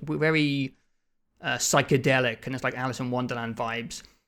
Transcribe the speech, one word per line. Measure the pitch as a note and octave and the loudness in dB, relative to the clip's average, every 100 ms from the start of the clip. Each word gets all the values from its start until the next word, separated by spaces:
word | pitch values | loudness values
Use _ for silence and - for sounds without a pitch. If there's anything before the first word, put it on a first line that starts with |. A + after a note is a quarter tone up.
very, | C#3+ D3+ D#3 D#3+ D3 C#3 C3 - _ _ _ _ _ _ | -6 0 2 4 2 2 -2 -6 _ _ _ _ _ _
uh, | E3 B2 | -6 -2
psychedelic, | - D3 C3+ C#3 C3+ C3 B2 A2+ - | 2 2 4 4 4 4 2 -2 -6
and | |
it's, | B2+ | -4
like, | B2+ B2+ | -4 -2
Alice | C3 A#2 | -4 -4
in | B2+ | -4
Wonderland | B2 B2 A#2+ A#2 A2+ | -2 -2 -4 -6 -4
vibes. | A#2 A#2 A#2 - - _ | -4 -4 -8 -12 -18 _